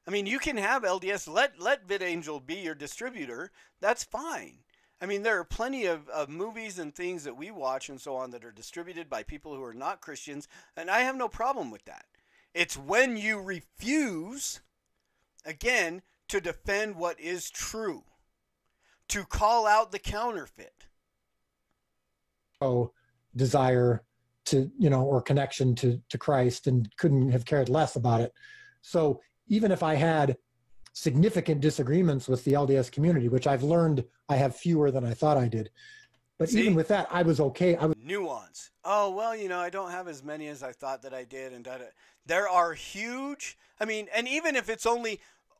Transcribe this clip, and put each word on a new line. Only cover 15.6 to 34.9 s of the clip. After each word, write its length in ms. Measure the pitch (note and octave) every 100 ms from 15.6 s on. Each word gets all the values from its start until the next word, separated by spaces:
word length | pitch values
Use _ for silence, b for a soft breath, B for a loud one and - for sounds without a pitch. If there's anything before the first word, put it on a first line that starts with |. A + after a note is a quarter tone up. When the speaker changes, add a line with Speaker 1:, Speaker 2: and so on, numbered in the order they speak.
| A#3 A#3+ E3+ F3+ - _ -
Speaker 1:
to 120 | G3+
defend 560 | F3 - - G3+ G#3+ E3+
what 240 | E3+ -
is 280 | E3 F3+ -
true, 560 | - - A3 G#3+ B2+ - _ _ _ _ _ _ _ _ _ -
to 160 | G3+
call 420 | F3+ - G#3+ A#3 G#3+
out 260 | G#3+ A3
the 60 | G3+
counterfeit. 880 | - G#3 A#3+ G3 A#2+ - F#2 _ - _ _ _ _ _ _ _ _ _ _ _ _ _ _ _ _ _
Speaker 2:
Oh, 320 | C3+ B2 A#2 - _ _ _ B2
desire 680 | C3 C#3 C3 B2 B2 A#2 - _ _ _ -
to, 240 | C3+ C3+ C#4
you 120 | D#3+
know, 140 | C3
or 180 | C#3 C3
connection 520 | - C#3 C3+ - C3 A#2
to, 240 | B2+ A#2+ -
to 100 | B2+
Christ 480 | - C#3 B2 - C#3
and 240 | B2+ G#2 -
couldn't 340 | E3 C3+ C3
have 140 | B2
cared 240 | A#2+ D3 A#2+
less 280 | D3+ D3+ C3
about 240 | A#2 A#2
it. 120 | A#2+ B B B B B
So 380 | - E3+ D3+ C3+ B _ -
even 240 | G#3 G#3+
if 100 | F3+
I 120 | D#3
had 420 | D3 E3 D#3 C#3+ B2+ _ _ _ - -
significant 680 | - D#3+ C3 G#3+ F#3 - D3
disagreements 640 | D3+ D3 B2+ E3 F3 C3+ -
with 180 | B2+
the 100 | -
L 120 | C#3+ C#3
D 100 | C3+
S 140 | B2+
community, 380 | - D#3+ D#3 A#2
which 180 | B2+ C#3+
I've 160 | C3+
learned 420 | C#3+ E3+ E3 C3+ B2 b -
I 80 | C#3
have 200 | C#3 -
fewer 340 | F3 D#3 C#3+